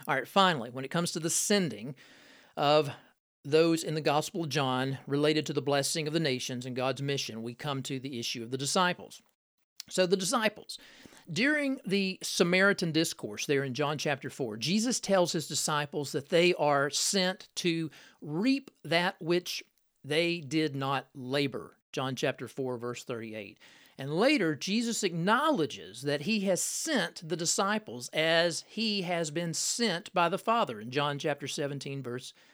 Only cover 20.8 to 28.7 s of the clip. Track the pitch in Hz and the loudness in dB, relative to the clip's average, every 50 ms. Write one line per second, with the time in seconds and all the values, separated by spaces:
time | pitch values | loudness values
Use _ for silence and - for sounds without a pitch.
20.8 | 139 135 139 135 - _ - 139 123 127 135 147 143 135 - 107 - - - _ | -2 -2 -2 -2 -4 _ -16 -12 -6 -2 0 0 0 0 -2 -6 -10 -12 -20 _
21.8 | _ _ - 139 131 131 131 - 156 135 127 - 131 110 - 139 131 127 123 113 | _ _ -6 -4 -4 -2 -2 0 0 -2 -2 -2 -10 -10 -6 -6 -4 -4 -4 -4
22.8 | 120 123 120 - - - 123 110 113 110 107 110 101 98 - _ - - - - | -6 -6 -8 -8 -8 -8 -8 -8 -8 -8 -10 -10 -12 -12 -16 _ -20 -20 -20 -20
23.8 | - - _ - 135 143 156 175 233 277 311 247 175 160 151 131 - 185 202 233 | -20 -20 _ -10 -6 -4 0 2 4 4 4 4 2 2 0 0 -2 -2 0 0
24.8 | 233 233 220 - 214 175 170 165 170 202 233 254 302 320 285 180 147 - - 95 | 0 0 -2 0 -2 -2 -2 0 2 2 2 4 4 2 4 2 2 0 -2 -10
25.8 | 80 92 107 120 135 143 147 143 139 196 220 208 190 196 180 170 - - - - | -14 -14 -12 -6 -2 -2 -2 0 0 0 0 2 2 2 2 2 0 -2 -4 -4
26.8 | - 320 302 214 170 170 - - 170 156 180 160 175 160 - 214 196 196 214 208 | -2 0 0 0 0 0 -4 -10 -6 -6 -4 -2 0 0 2 2 2 0 0 -2
27.8 | 214 - 117 123 120 - - 156 160 160 165 165 175 175 156 - - - | -4 -6 -12 -10 -10 -4 0 2 4 6 6 6 4 4 2 -2 -8 -8